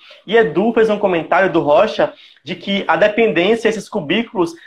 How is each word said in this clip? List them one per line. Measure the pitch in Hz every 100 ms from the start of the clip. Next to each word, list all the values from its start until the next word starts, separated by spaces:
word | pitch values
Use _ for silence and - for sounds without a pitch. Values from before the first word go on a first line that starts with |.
| - - -
E | 220
Edu | 208 151 220
fez | 233 220
um | 208
comentário | 202 175 156 175 190
do | 160
Rocha | 147 147 214 - 151 - - _
de | 135 180
que | - 196 -
a | 160
dependência, | 208 208 226 170 180 226 226
esses | 214 -
cubículos, | 214 147 196 233 208 170 -